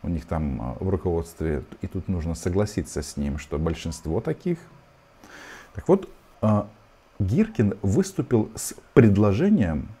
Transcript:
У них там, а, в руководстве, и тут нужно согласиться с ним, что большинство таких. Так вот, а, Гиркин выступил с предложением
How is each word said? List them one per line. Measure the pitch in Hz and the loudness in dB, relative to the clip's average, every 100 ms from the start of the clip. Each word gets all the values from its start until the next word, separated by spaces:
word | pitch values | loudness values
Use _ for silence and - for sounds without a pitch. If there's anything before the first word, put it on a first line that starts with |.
У | 87 | -4
них | 85 | -4
там, | - 82 76 62 | -4 -4 -2 -4
а, | 62 62 | -6 -4
в | 92 | -2
руководстве, | 92 92 85 82 - 80 73 - - | 0 0 -2 -4 -6 -4 -4 -6 -12
и | 98 | -8
тут | 95 - | -8 -4
нужно | 90 80 | -4 -4
согласиться | 82 92 90 104 - 76 78 | -4 -2 0 0 -2 -6 -8
с | 76 - | -8 -4
ним, | 71 71 | -4 -4
что | - 76 | -6 -4
большинство | 80 - 82 80 78 85 | -2 -4 -6 -8 -4 -4
таких. | - 156 180 165 - - _ _ _ _ - - - - - | -4 -4 -4 -4 -8 -20 _ _ _ _ -20 -20 -20 -20 -14
Так | - - | -10 2
вот, | 196 - - - - | 2 2 -18 -20 -2
а, | 107 104 104 - _ _ _ _ | 2 2 0 -12 _ _ _ _
Гиркин | 95 139 220 - 104 98 | 0 2 0 2 0 2
выступил | 107 117 185 - 143 117 107 | 0 0 0 -4 0 2 0
с | - - - _ | -6 -12 -12 _
предложением | - 110 98 104 98 196 208 90 76 - - | 6 6 6 4 4 4 4 2 0 -6 -14